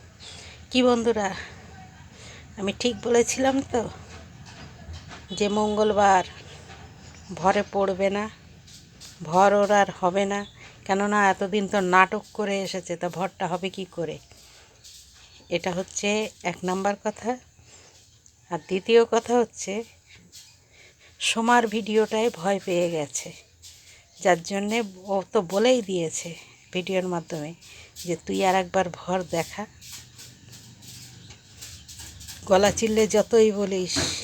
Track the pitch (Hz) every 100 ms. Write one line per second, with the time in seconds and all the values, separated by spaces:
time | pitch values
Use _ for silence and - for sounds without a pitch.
0 | - - - - - - - 254 247 240
1 | 226 220 190 180 - - - - - -
2 | - - - - - - 196 202 247 202
3 | 226 240 226 240 269 269 269 233 185 -
4 | - - - - - - - - - -
5 | - - - 180 208 208 214 208 214 202
6 | 202 190 175 - - - - - - -
7 | - - - 160 180 202 196 202 196 185
8 | 196 202 214 - - - - - - -
9 | - - 156 180 202 202 202 208 196 -
10 | 180 190 196 202 202 - - - - 196
11 | 208 208 196 190 196 208 190 208 185 185
12 | 185 208 - - 202 196 185 190 175 170
13 | 175 165 180 - 180 175 190 196 185 -
14 | 156 147 - - - - - _ - -
15 | - - - - - 175 185 175 190 -
16 | 208 208 214 - 180 170 180 185 202 202
17 | 214 - 214 247 - _ - - - -
18 | _ _ _ _ _ 170 - 190 185 233
19 | 233 226 226 247 220 - - 202 226 -
20 | _ - - - - _ _ - - _
21 | - - - 226 226 240 226 220 202 214
22 | 214 220 233 165 180 196 196 175 175 165
23 | 143 - 170 - - _ - - - -
24 | _ - 196 175 170 196 202 226 208 185
25 | 196 196 180 220 170 196 240 254 196 180
26 | 160 - 170 - - - - 185 180 185
27 | 180 175 165 165 147 170 - - - -
28 | 175 165 - 196 190 190 180 190 180 -
29 | - 185 175 165 160 - 214 - - -
30 | - - - - - - - - - -
31 | - - - - - - - - - -
32 | - - - - - 190 202 - 220 220
33 | 214 214 190 226 220 202 196 190 180 -
34 | 139 -